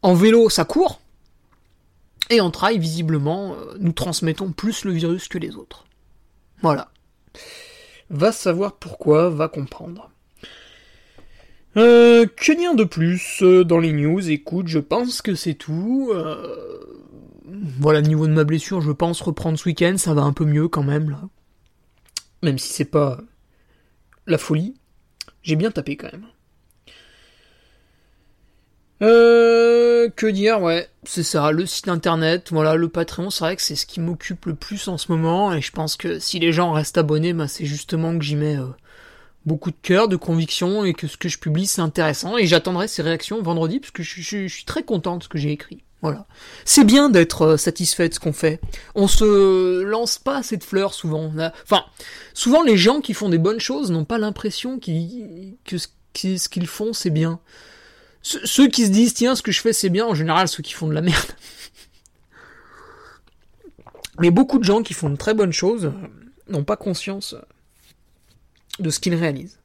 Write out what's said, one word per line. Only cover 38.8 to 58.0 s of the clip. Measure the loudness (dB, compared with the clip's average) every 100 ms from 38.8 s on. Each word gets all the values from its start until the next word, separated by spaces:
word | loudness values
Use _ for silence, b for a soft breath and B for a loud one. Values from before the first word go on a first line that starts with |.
| b b b b b b
beaucoup | -6 -4 -6
de | -10
cœur, | 0 2 2
de | 0
conviction, | -2 -2 -2 -2 -2 -2
et | -2
que | -4 -8
ce | -8
que | -10
je | -8
publie, | -4 -2 -2
c'est | -2
intéressant, | -2 0 -2 -2 -4 0
et | 2
j'attendrai | 2 2 -4 -4
ces | -4
réactions | -4 -4 -6 -6
vendredi, | -4 -2 -2 -4
parce | -8
que | -12
je, | -12 -12
je, | -10 -8 -8
je |
suis | -10
très | -10 -10
content | -4 -4 -4 -8
de |
ce | -8
que | -6
j'ai | -4
écrit, | -6 -10 -20 _ _
voilà. | -6 -6 -12 B B B
C'est | 2 6
bien | 8 8 6
d'être, | 6 4 2
euh, | 2 4
satisfait | 0 -2 -4 0 -2
de |
ce | -2
qu'on | -6
fait. | -2 -2 -2 -10 B B
On | 0 4
se | 6 6 6 6 4 2 0
lance | -2 -4 -4 -4
pas | -4 -4
assez | -4 -8
de |
fleurs | -4 -2 -2
souvent, | -4 -6 -6 -6
on | -6
a, | -6 B
enfin, | 0 0 0 B B B B
souvent | -4 2 4
les | 6 6
gens | 6 2
qui | -2
font | -4 0
des | 2
bonnes | 2 -2
choses | -4 -4 -2
n'ont | -2
pas | -2 -2
l'impression | -4 -4 -8 -8 -10 -10
qu'ils, | -6 -6 -6 -10 -16 -16 -20 -20 -10
que | -10
ce, | -10 _ _
que | -8 -6 -4
ce | -6
qu'ils | -6 -8
font, | -6 -6
c'est | -4 -2
bien. | 0 -2 -4 b b b b b b